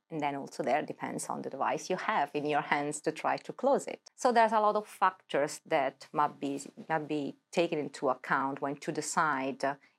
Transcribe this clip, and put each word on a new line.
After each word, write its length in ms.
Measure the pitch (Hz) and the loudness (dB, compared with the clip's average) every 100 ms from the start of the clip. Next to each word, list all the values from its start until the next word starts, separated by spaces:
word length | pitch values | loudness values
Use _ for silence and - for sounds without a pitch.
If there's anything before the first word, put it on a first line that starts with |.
| _ | _
And 100 | 160 | -4
then 160 | 143 139 | -4 -4
also 260 | 139 - | -6 -4
there 200 | 120 147 | 0 0
depends 460 | - - 135 151 - | 0 -8 -8 -6 -6
on 140 | - | -6
the 80 | 127 | -8
device 400 | 135 113 - - | -4 -2 -2 -2
you 60 | 180 | -4
have 340 | - 214 143 | 0 0 0
in 120 | 147 147 | -2 0
your 140 | 147 | 0
hands 400 | 147 151 147 151 | 2 0 0 -4
to 120 | 165 | -4
try 240 | 160 135 139 | -2 -2 -2
to 140 | - | -4
close 340 | - 262 240 - | -2 2 2 0
it. 140 | - - | -10 -14
So 180 | - 262 | -2 4
there's 200 | 233 220 | 6 6
a 80 | 220 | 6
lot 160 | 208 214 | 4 2
of 100 | 208 | -2
factors 760 | - 190 - - 151 151 - - | 0 2 2 -2 0 0 -2 0
that 400 | 160 135 - - | 2 2 -2 -4
might 260 | 156 147 - | 0 0 0
be, 240 | 139 139 - - - | -6 -6 -8 -14 -4
might 200 | 160 147 | -4 -2
be 280 | 151 139 - _ | -4 -4 -8 _
taken 280 | - 170 151 | 0 2 0
into 320 | 147 - 139 | -4 -2 0
account 500 | 127 - 147 135 139 | 0 0 0 0 -2
when 160 | 143 147 | -4 -4
to 160 | - | -4
decide, 720 | 151 - - 156 135 135 127 | -4 -2 0 2 2 -2 -2
uh, 100 | 135 143 _ | -4 -4 _